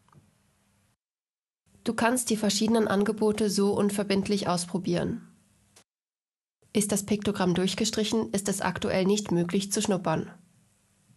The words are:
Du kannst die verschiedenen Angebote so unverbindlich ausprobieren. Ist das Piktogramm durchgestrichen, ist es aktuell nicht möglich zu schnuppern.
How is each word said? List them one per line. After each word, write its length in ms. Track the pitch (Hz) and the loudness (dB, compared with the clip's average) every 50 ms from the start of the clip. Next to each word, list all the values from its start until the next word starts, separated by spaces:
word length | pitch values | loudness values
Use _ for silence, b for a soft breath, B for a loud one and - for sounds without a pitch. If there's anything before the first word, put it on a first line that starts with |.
| _ _ _ - - _ _ _ _ _ _ _ _ _ _ _ _ _ _ _ _ _ _ _ _ _ _ _ _ _ _ _ _ _ _ - - | _ _ _ -20 -20 _ _ _ _ _ _ _ _ _ _ _ _ _ _ _ _ _ _ _ _ _ _ _ _ _ _ _ _ _ _ -10 -6
Du 120 | - 226 | -4 -2
kannst 340 | 226 233 226 247 254 - - | 0 2 2 2 2 0 0
die 80 | 226 | -2
verschiedenen 520 | 214 220 202 196 - 220 220 226 233 220 - | 0 0 0 0 2 2 2 4 4 2 2
Angebote 600 | 196 196 208 202 214 220 214 214 208 214 220 208 | 2 2 2 2 0 2 2 0 2 2 0 0
so 240 | 185 202 202 202 202 | 2 2 2 2 2
unverbindlich 760 | 185 202 202 202 - 202 202 196 196 190 - 208 196 202 - | 2 2 0 0 0 -2 0 0 0 0 0 -2 -2 0 0
ausprobieren. 800 | 175 175 175 - - 185 175 - 175 170 147 - - 233 - - - _ _ _ _ _ _ _ _ - - _ _ _ _ _ _ _ _ _ _ _ _ _ _ _ _ _ - | -2 -2 -2 -4 -6 -4 -2 0 0 0 0 -2 -4 -6 -10 -14 -20 _ _ _ _ _ _ _ _ -20 -20 _ _ _ _ _ _ _ _ _ _ _ _ _ _ _ _ _ -2
Ist 180 | 220 208 202 208 | 0 0 0 0
das 120 | 202 202 | -2 0
Piktogramm 500 | - 214 208 208 214 202 - 190 180 175 | 0 -2 0 0 0 0 2 2 2 2
durchgestrichen, 760 | 175 180 190 - - 226 214 - - 214 208 233 226 220 226 - | 2 2 0 0 0 -2 -2 0 -2 -2 0 0 0 0 0 -2
ist 180 | 196 196 196 | -4 -2 -2
es 100 | 190 196 | -2 -2
aktuell 460 | - 180 175 - - - - 190 190 | -2 -4 -4 -2 -2 -2 0 2 2
nicht 260 | 190 202 208 208 - - | 2 2 0 0 0 0
möglich 400 | 170 175 175 - 202 196 202 - | 0 0 0 0 -2 -2 -2 -2
zu 80 | 226 | -2
schnuppern. 500 | 208 - 196 180 196 - 160 - - - - - - _ _ _ _ _ _ _ _ _ _ _ _ _ _ | 0 0 0 0 0 -2 -2 -2 -4 -6 -12 -18 -20 _ _ _ _ _ _ _ _ _ _ _ _ _ _